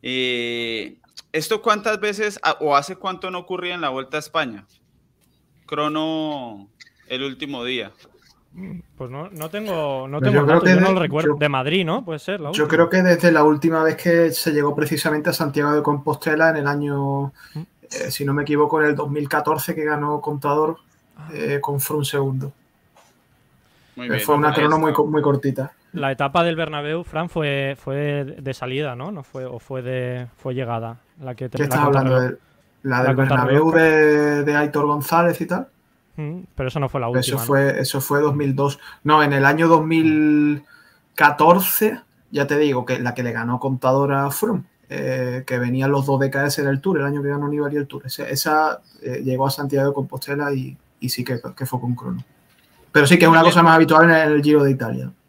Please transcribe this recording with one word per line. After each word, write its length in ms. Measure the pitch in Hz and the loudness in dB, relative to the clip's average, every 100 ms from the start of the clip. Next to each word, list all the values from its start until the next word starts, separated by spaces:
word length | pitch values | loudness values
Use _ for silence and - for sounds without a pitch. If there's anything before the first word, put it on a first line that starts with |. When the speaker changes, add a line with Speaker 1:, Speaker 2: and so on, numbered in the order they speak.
Speaker 1:
Eh, 960 | - 127 127 123 120 120 117 113 69 - _ - - | -6 -4 -2 -2 -4 -6 -6 -8 -10 -16 _ -20 -8
¿esto 280 | 156 156 214 | -8 -4 -4
cuántas 400 | 226 208 208 214 | 0 -2 -2 -4
veces 400 | 208 202 214 202 | -4 -4 -6 -2
a-, 140 | - - | -4 -2
o 160 | 156 143 | 2 0
hace 200 | 143 185 | 0 -10
cuánto 340 | 196 180 185 | -10 -8 -10
no 100 | 180 | -10
ocurría 340 | 180 185 180 | -8 -8 -8
en 80 | 180 | -6
la 80 | 151 | -6
Vuelta 260 | 131 131 156 | -6 -8 -8
a 40 | |
España? 440 | 151 165 139 104 101 _ _ _ _ _ _ _ _ _ - | -6 -6 -6 -10 -20 _ _ _ _ _ _ _ _ _ -10
Crono 1000 | 147 151 156 160 160 156 147 120 104 101 _ - _ _ | -4 -4 -2 -4 -4 -6 -8 -10 -16 -20 _ -20 _ _
el 140 | 127 | -8
último 400 | 139 131 139 135 | -6 -8 -10 -8
día. 280 | 120 127 98 _ _ _ _ _ _ 165 190 175 - _ | -6 -6 -8 _ _ _ _ _ _ -18 -16 -16 -18 _
Speaker 2:
Pues 140 | 131 | -14
no, 200 | 131 175 | -12 -14
no 180 | 180 160 | -12 -10
tengo, 580 | 196 214 170 147 135 131 | -10 -8 -6 -4 -6 -8
no 140 | 143 | -2
Speaker 3:
Pues 100 | 127 | 2
Speaker 2:
tengo 120 | 139 | 4
Speaker 3:
yo 40 | 143 | 6
creo 80 | |
Speaker 2:
datos, 160 | 165 175 | 4 6
yo 60 | 185 | 4
Speaker 3:
que 40 | |
Speaker 2:
no 80 | 190 | 4
lo 60 | |
Speaker 3:
de-, 60 | 190 | 2
Speaker 2:
recuerdo. 280 | 156 147 156 | 0 0 0
Speaker 3:
yo, 60 | 147 | 0
Speaker 2:
De 120 | 147 | 0
Madrid, 360 | 135 131 180 | 0 -2 -2
¿no? 200 | 170 202 | -2 -4
Puede 140 | 208 156 | -6 -10
ser 220 | - 196 | -8 -8
la 120 | 147 | -6
Speaker 3:
yo 120 | 151 | -2
Speaker 2:
última. 40 | 151 | 0
Speaker 3:
creo 220 | 160 170 | 4 4
que 120 | 185 | 4
desde 300 | 185 170 175 | 4 4 4
la 100 | 160 | 6
última 400 | 151 147 165 160 | 6 4 2 2
vez 140 | 160 156 | 0 0
que 340 | 175 170 165 | 2 4 4
se 220 | 160 - | 0 -2
llegó 240 | 147 147 143 | 0 0 0
precisamente 540 | 147 156 160 151 156 | -2 -2 -2 0 -2
a 20 | |
Santiago 400 | 156 156 143 147 | -2 -2 0 0
de 100 | 151 | 2
Compostela 680 | 147 143 147 139 - 151 160 | 0 -2 -2 -4 -2 2 2
en 80 | 160 | 2
el 100 | 143 | -2
año, 640 | 143 147 143 139 139 139 - - | -2 -4 -4 -4 -4 -6 -10 -16
Speaker 2:
¿Mm? 80 | 151 165 _ - | -16 -16 _ -14
Speaker 3:
eh, 200 | - 127 | -10 -8
si 120 | - | -6
no 80 | 139 | -2
me 100 | 143 | -2
equivoco, 380 | 143 147 147 156 | 0 0 2 2
en 100 | 151 | 2
el 40 | |
dos 160 | 147 147 | 0 -2
mil 180 | 147 147 | -4 -2
catorce, 460 | 151 151 151 - | -2 -2 -4 -4
que 100 | 160 | -4
ganó 360 | 151 147 147 147 | -2 -2 -2 -4
Contador, 580 | 151 147 143 147 156 165 _ _ _ _ | -4 -4 -2 0 0 -4 _ _ _ _
Speaker 2:
Ah. 140 | 151 | -18
Speaker 3:
eh, 260 | 156 151 143 | -8 -4 -4
con 200 | 139 143 | -2 -4
Froome 240 | - 151 | -4 -4
segundo. 480 | 139 143 135 131 139 - _ _ _ _ _ _ _ _ _ _ _ _ _ - | -2 -2 -2 -4 -8 -14 _ _ _ _ _ _ _ _ _ _ _ _ _ -14
Speaker 1:
Muy 100 | 123 | -6
Speaker 3:
Eh, 40 | |
Speaker 1:
bien, 100 | 110 | -4
Speaker 3:
fue 140 | 123 147 | 0 2
una 120 | 151 | 2
Speaker 1:
ahí 60 | |
Speaker 3:
crono 240 | 156 147 156 | 2 2 2
muy 120 | 156 | 2
Speaker 1:
está. 60 | 147 | 0
Speaker 3:
co-, 100 | 151 | 0
muy 160 | 151 | 0
cortita. 500 | 147 139 139 127 135 _ _ | 0 0 -2 -6 -8 _ _
Speaker 2:
La 180 | 175 139 | -6 -6
etapa 320 | 135 139 156 | -4 -2 0
del 140 | 170 165 | 0 -2
Bernabéu, 480 | 160 151 147 160 | -6 -6 -6 -6
Fran, 240 | 175 156 170 | -6 -8 -6
fue, 480 | - 147 139 139 139 | -4 -2 -2 -4 -6
fue 460 | - 135 147 143 | -8 -4 -4 -4
de 300 | 139 - 135 | -6 -10 -10
salida, 420 | 131 127 131 151 123 | -8 -6 -6 -6 -8
¿no? 160 | 147 | -10
No 100 | 202 | -12
fue, 220 | 131 131 | -14 -12
o 160 | 127 123 | -12 -12
fue 220 | _ 131 | _ -10
de, 440 | 123 127 123 123 123 _ | -6 -6 -6 -8 -12 _
fue 180 | 139 | -8
llegada, 460 | 127 123 117 113 117 _ _ | -6 -6 -6 -8 -14 _ _
la 160 | 131 120 | -16 -10
que 80 | |
Speaker 3:
¿Qué 60 | 127 | -10
Speaker 2:
terminó 240 | 131 139 | -4 -2
Speaker 3:
estás 120 | 135 147 | 0 2
hablando? 240 | 139 131 | 2 4
Speaker 2:
contrarreloj. 300 | 127 127 - _ _ _ _ | 2 0 -6 _ _ _ _
Speaker 3:
¿De 60 | 139 | -4
la 80 | 123 | 0
Speaker 2:
La 60 | |
Speaker 3:
del 120 | 127 131 | 2 2
Speaker 2:
contrarreloj. 560 | 135 135 127 139 160 | 2 2 4 4 4
Speaker 3:
Bernabéu 80 | 165 | 6
de, 640 | 160 156 151 147 147 147 | 6 6 6 4 2 0
de 120 | 143 147 | 0 0
Aitor 300 | 147 147 147 | 0 0 0
González 540 | 147 139 170 175 160 | -2 0 2 2 0
y 60 | 165 | -4
tal? 220 | 185 269 _ _ _ _ - | -6 -8 _ _ _ _ -12
Speaker 2:
Mm, 240 | 147 175 - | -10 -10 -14
pero 140 | - 127 | -8 -6
eso 120 | 151 | -2
no 80 | 139 | -4
fue 120 | 139 | -4
la 60 | 117 | -2
Speaker 3:
Eso 100 | 127 | -2
Speaker 2:
última, 240 | 127 135 | -2 -4
¿no? 60 | 117 | 0
Speaker 3:
fue, 340 | 139 139 - | 2 2 0
eso 200 | 131 139 | -2 -4
fue 200 | 135 143 | -2 0
dos 140 | 147 | 2
mil 220 | 143 143 135 | 0 -2 0
dos. 240 | 139 139 - - | -2 -4 -16 -10
No, 180 | 147 151 | 2 4
en 100 | 143 | 4
el 120 | 143 | 4
año 240 | 139 156 165 | 4 4 6
dos 160 | 165 | 4
mil 800 | 156 165 160 156 151 151 147 147 - - _ _ _ | 4 2 4 4 4 4 2 0 -6 -20 _ _ _
catorce, 840 | - 147 143 156 180 185 - 214 254 _ _ _ | 2 2 4 4 4 -2 0 -2 -2 _ _ _
ya 160 | 143 135 | -4 -2
te 100 | 147 | 2
digo, 260 | 151 127 | 2 0
que 140 | 117 127 | -2 -4
la 160 | 120 | -4
que 80 | 120 | -4
le 80 | 120 | -6
ganó 300 | 117 117 123 | -4 -4 -4
Contador 520 | 139 131 131 135 139 | -2 -2 0 2 2
a 160 | 139 139 | 0 -2
Froome, 320 | 139 214 185 - _ _ | -2 -4 -4 -6 _ _
eh, 540 | 139 135 131 123 123 131 | -8 -4 -4 -4 -6 -6
que 120 | 127 | -4
venían 320 | 123 127 135 | -2 0 0
los 160 | 139 135 | 0 0
dos 140 | 139 | 0
D 100 | 135 | 0
K 160 | 139 143 | 0 -2
S 160 | 143 | -2
del 180 | 139 139 | -2 -2
Tour, 180 | 185 170 | 0 -2
el 60 | 139 | -2
año 160 | 143 | -2
que 60 | 143 | -2
ganó 200 | 143 143 | -2 -2
Nibali 280 | 147 143 147 | -2 -2 -4
el 100 | 143 | -6
Tour. 160 | 135 131 | -10 -12
Ese, 240 | - - | -10 -6
esa, 500 | 135 160 156 156 - _ _ | -4 0 2 2 -2 _ _
eh, 200 | - 127 | -10 -6
llegó 220 | 131 127 135 | -4 0 -2
a 40 | |
Santiago 380 | 139 143 139 139 | -2 -2 0 0
de 60 | |
Compostela 580 | 139 135 127 135 139 147 | -2 -6 -10 -8 -4 -4
y, 220 | 139 131 131 _ _ | -4 -6 -14 _ _
y 80 | 131 | -8
sí 160 | 127 | -6
que, 160 | 123 123 - - | -6 -6 -8 -10
que 100 | 131 | -8
fue 140 | 127 | -6
con 140 | 123 | -4
crono. 300 | 120 - - - _ _ _ _ _ _ | -6 -6 -10 -10 _ _ _ _ _ _
Pero 140 | 151 143 | 4 6
sí 120 | 175 | 8
que 60 | |
es 60 | 165 | 8
una 100 | 165 | 8
Speaker 1:
Bien. 80 | 165 | 8
Speaker 3:
cosa 100 | 175 | 8
más 140 | 165 160 | 8 8
habitual 280 | 156 160 | 8 8
en 60 | 165 160 156 | 8 6 4
el 100 | 151 | 4
Giro 200 | 143 151 | 6 6
de 80 | 139 | 4
Italia. 400 | 135 113 123 127 - | 2 -2 -6 -8 -12